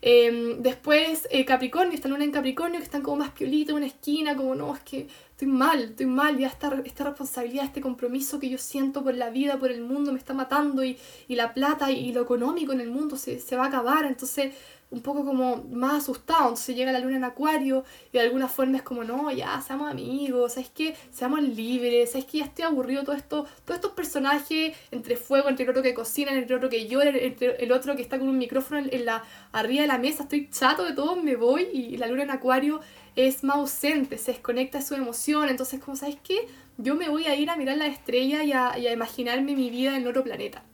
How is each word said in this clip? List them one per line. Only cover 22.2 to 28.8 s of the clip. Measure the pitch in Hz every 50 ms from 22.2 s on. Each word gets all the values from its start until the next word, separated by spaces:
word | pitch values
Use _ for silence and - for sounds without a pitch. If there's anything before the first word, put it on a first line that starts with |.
| 262
qué? | - -
Ya | 302 285
estoy | 294 - - 339
aburrido | 330 302 262 254 247 262 277
de | 277
todo | 277 294
esto, | 277 - - - 302 285 294 - - _
todos | - 349
estos | 349 359 403
personajes | - - 349 - - 285 269 277 285 294 285 - 320 320 320 320 320 - - -
entre | - 247 - - 240
fuego, | 240 - - 269 269 277 285
entre | 262 262 254
el | 254
otro | 254 269 262
que | 254 240
cocina, | 233 226 - - 285 285 285
entre | 269 262 247
el | 226 254
otro | 247 247 262
que | 240 226 220
llora, | 214 247 277 285 285
entre | 277 262 247 254 262 - 254 247 240
el | - 240 233 254
otro | 254 254 269 277
que | 262
está | 240 - -
con | 262 262 269
un | 269
micrófono | 262 247 233 - 269 262 - 302
en, | 294